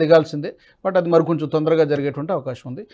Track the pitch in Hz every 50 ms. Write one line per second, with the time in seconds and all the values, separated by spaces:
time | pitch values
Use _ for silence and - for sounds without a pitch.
0 | 160 151 165 160 156 - - 147 147 202 - _ _ _ _ _ - 190 185 185
1 | 170 170 170 165 160 160 170 147 156 135 156 156 156 160 165 160 156 143 147 143
2 | 139 143 131 143 147 170 190 151 131 135 123 - - 123 123 190 220 -